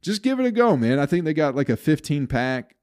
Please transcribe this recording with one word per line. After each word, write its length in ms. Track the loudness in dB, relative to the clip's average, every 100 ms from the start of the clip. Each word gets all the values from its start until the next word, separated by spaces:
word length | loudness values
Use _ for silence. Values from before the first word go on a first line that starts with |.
just 220 | -4 -2
give 160 | -2 0
it 60 | 0
a 40 |
go, 260 | 2 2 4
man. 220 | 2 2
I 80 | 0
think 180 | 0
they 100 | 0
got, 200 | 0 0
like, 140 | 0 -2
a 80 | -2
fifteen 500 | 0 -2 0 -4 -2
pack 480 | -2 -2 -4 -8 _